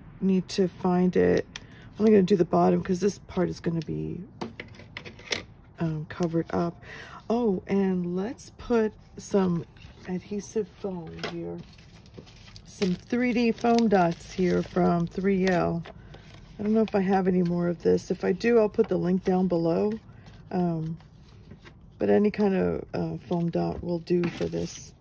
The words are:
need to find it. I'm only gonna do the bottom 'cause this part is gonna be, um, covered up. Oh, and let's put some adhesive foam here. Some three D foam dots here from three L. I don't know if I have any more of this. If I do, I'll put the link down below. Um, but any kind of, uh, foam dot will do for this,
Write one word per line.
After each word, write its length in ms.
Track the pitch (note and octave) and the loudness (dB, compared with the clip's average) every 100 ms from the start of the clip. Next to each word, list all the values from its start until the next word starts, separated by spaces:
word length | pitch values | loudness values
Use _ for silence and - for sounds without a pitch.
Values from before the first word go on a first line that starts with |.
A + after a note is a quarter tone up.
| - - | -16 -4
need 260 | F#3+ F#3 - | 0 2 0
to 200 | - F#3 | 0 -2
find 480 | - F#3 F3+ F3+ F3 | 0 0 4 4 4
it. 280 | - - - - | 4 2 0 -10
I'm 460 | - - - - | -18 -20 -14 2
only 80 | A3 | 6
gonna 120 | G#3+ | 6
do 140 | F3+ G3 | 6 4
the 80 | E3+ | 4
bottom 360 | F3 F3+ F3+ | 4 4 4
'cause 200 | E3+ F3 | 0 0
this 180 | G3 - | 0 -2
part 300 | - - E3+ | -6 -2 -2
is 100 | E3 | -2
gonna 220 | F3 E3 | -4 -4
be, 420 | D#3 D#3 D#3 E3+ F#3 - - - - - - - - - - - - - - - | -4 -6 -6 -8 -12 -14 -14 -14 -18 -20 -20 -18 -16 -18 -8 -8 -10 -20 -20 -6
um, 240 | E3 D#3 D3+ | -4 -4 -8
covered 380 | - E3+ E3 - | -4 -2 -2 -2
up. 300 | F3+ E3+ - - - - - - | -2 -4 -6 -16 -18 -18 -12 -4
Oh, 320 | A#3 A#3 F3+ - | 0 0 -2 -2
and 480 | G3 F#3+ F3+ F3 F3+ | 0 0 0 -2 -4
let's 360 | G3+ D4 - - | -6 -8 -12 -12
put 360 | - A#3 G#3+ - - - | -2 0 0 -4 -16 -12
some 480 | - G3+ F#3+ E3+ D3 - - - - | -2 0 2 -2 -6 -16 -20 -16 -8
adhesive 600 | F#3 - G3+ - A3 G3 - | -8 -6 -8 -6 -6 -6 -8
foam 320 | G3+ F3+ E3 E3 E3 | -10 -10 -12 -12 -10
here. 280 | E3+ E3+ F3 - - - - - - - - - - - | -8 -8 -10 -14 -20 -20 -20 -20 -20 -20 -20 -20 -20 -20
Some 300 | - F#3 F3+ | -4 -2 -2
three 380 | - A#3+ B3 | -2 0 0
D 180 | A#3+ A#3 | 2 2
foam 380 | A3+ A#3 A#3 A3+ | 2 4 4 6
dots 420 | F#3+ E3+ E3+ - | 6 4 0 -6
here 320 | - F3+ F3 | 0 2 2
from 420 | F3 F#3 F3+ F3 E3+ | 0 0 2 2 -2
three 440 | - F#3+ G3 F#3 | -2 0 2 2
L. 340 | F3 E3+ E3+ D#3+ - - - - - - - | 2 0 -2 -6 -14 -20 -20 -20 -20 -18 -6
I 60 | |
don't 100 | G#3 | 0
know 80 | A3 | 2
if 140 | G#3+ G3+ | 2 2
I 60 | |
have 260 | F#3 F#3+ F#3 | 2 2 2
any 160 | F3+ | 2
more 240 | F3 F3 F3 | 2 0 -2
of 160 | E3+ | 0
this. 260 | F3+ F3+ - | 2 2 0
If 140 | - | -2
I 80 | F#3+ | -2
do, 260 | F#3 A#3 A#3 | 0 4 4
I'll 120 | G#3 | 4
put 180 | - G#3+ | 2 0
the 100 | F3+ | 0
link 280 | E3+ F#3 G3 | 2 0 2
down 220 | F#3 F#3 | 2 2
below. 440 | F3 E3 F3+ G#3 A3 - - - - - | 2 2 2 0 -4 -10 -20 -20 -20 -6
Um, 480 | F3+ F3 E3 D#3+ E3 - - - - - - - - - - | -2 0 -2 -4 -8 -14 -20 -20 -20 -20 -20 -20 -20 -20 -4
but 120 | G3+ | 2
any 220 | G3+ G#3 | 4 2
kind 240 | - G#3 F#3 | 2 0 0
of, 300 | F3+ E3 - | 0 -2 -6
uh, 240 | - E3 E3 | -6 -4 -6
foam 320 | - F3 E3+ | -4 -2 -2
dot 340 | F3 E3+ - | -2 -4 -6
will 160 | F3 E3+ | -6 -6
do 240 | E3 F3+ | -2 0
for 220 | E3+ - E3+ | 0 -4 -6
this, 480 | E3+ E3+ - - - | -4 -6 -8 -12 -14